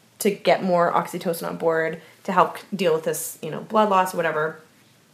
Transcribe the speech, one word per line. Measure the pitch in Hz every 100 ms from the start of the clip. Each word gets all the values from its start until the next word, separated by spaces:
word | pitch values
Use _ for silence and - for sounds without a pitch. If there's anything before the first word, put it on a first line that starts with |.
| _ -
to | 214
get | 196 - 165
more | 190 175 170
oxytocin | - 180 175 180 170 170
on | 175
board | 165 160 160 165 - -
to | -
help | 180 165 -
c-, | - 180
deal | 180
with | 160
this, | 165 156 - -
you | 160
know, | 143
blood | 151 220 208
loss, | 190 185 180
whatever. | 165 156 160 - - _ _ _ _